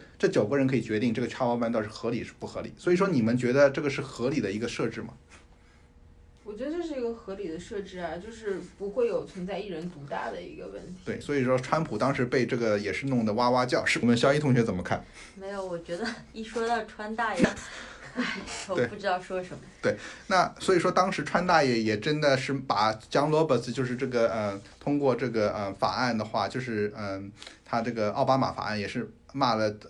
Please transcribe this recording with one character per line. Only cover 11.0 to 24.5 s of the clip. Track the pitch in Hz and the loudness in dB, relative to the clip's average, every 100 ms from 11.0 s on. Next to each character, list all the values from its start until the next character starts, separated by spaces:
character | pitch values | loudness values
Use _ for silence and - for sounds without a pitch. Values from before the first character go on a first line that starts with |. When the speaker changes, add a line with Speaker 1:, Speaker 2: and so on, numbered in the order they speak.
Speaker 1:
对， | - 113 | -8 -6
所 | - 143 | -2 0
以 | |
说 | 123 127 | 4 2
川 | 127 156 | 2 0
普 | 160 107 | 0 0
当 | 127 | 0
时 | 135 | 0
被 | 123 139 113 | 2 2 2
这 | 123 | 2
个 | 113 104 | 2 2
也 | 101 | 0
是 | 92 139 | -4 0
弄 | 123 | 0
得 | 107 | 2
哇 | 110 123 | 2 4
哇 | 123 127 | 4 2
叫， | - | 2
是 | - - | 2 2
我 | 120 | 4
们 | 117 | 6
肖 | 139 | 6
一 | 147 | 4
同 | 143 | 4
学 | 123 | 4
怎 | 110 | 4
么 | 90 | 0
看？ | - 98 - - - | -2 -4 -6 -18 -20
Speaker 3:
没 | 196 196 | -14 -10
有， | 202 | -8
我 | 190 170 | -6 -6
觉 | 170 175 | -6 -6
得 | 233 - - | -6 -8 -12
一 | 226 | -12
说 | 220 233 226 | -8 -4 0
到 | 240 | -2
川 | - - 214 | -4 -10 -6
大 | 220 226 196 | -2 -2 2
爷， | |
<laughs> | - - - - - - - 247 | 2 0 -12 -14 -14 -16 -10 -4
哎， | - 190 - - - | -4 -4 -8 -10 -4
我 | |
不 | 175 160 202 | -2 -2 -2
知 | 202 | -2
道 | 180 | -2
说 | 180 185 | -2 -6
什 | 180 | -6
么。 | 175 - - | -12 -16 -4
Speaker 1:
对。 | 113 | -2
对， | - - - - | -2 -6 -10 2
那 | 185 160 - | 4 4 0
所 | - | 2
以 | 180 | 4
说 | 185 | 4
当 | 180 190 | 4 2
时 | 185 | 0
川 | 143 175 180 | 0 0 4
大 | 160 | 6
爷 | 135 113 | 6 4
也 | 110 104 | 2 0
真 | 156 151 | 0 2
的 | 147 | 4
是 | 127 139 | 4 2
把 | 139 - 101 110 | -2 0 2 2
John | 110 - 143 151 | 0 0 2 4
Roberts， | 156 156 123 - | 4 4 2 0
就 | 135 | -2
是 | 123 | -2
这 | 123 135 | -2 0
个， | 120 113 | 2 2
呃， | 113 104 | 2 -2